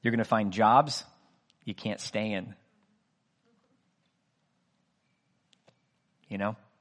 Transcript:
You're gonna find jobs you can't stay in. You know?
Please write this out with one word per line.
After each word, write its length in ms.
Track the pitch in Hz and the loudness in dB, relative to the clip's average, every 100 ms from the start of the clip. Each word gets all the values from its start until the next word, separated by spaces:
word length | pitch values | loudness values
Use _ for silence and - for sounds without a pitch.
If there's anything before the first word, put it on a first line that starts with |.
You're 100 | 117 | 0
gonna 140 | 113 110 | 0 2
find 260 | 113 104 | 2 0
jobs 520 | 92 107 123 151 - - _ _ _ _ _ | 2 6 6 4 -4 -12 _ _ _ _ _
you 100 | - | -14
can't 280 | 98 - 101 | -8 -8 -8
stay 320 | - 104 110 | -6 -6 -4
in. 200 | 101 95 104 _ _ _ _ _ _ _ _ _ _ _ _ _ _ _ _ _ _ _ _ _ _ _ _ _ _ _ _ _ _ _ _ _ _ _ _ _ | -4 -8 -16 _ _ _ _ _ _ _ _ _ _ _ _ _ _ _ _ _ _ _ _ _ _ _ _ _ _ _ _ _ _ _ _ _ _ _ _ _
You 100 | 101 | -4
know? 180 | 101 113 _ _ | -4 -6 _ _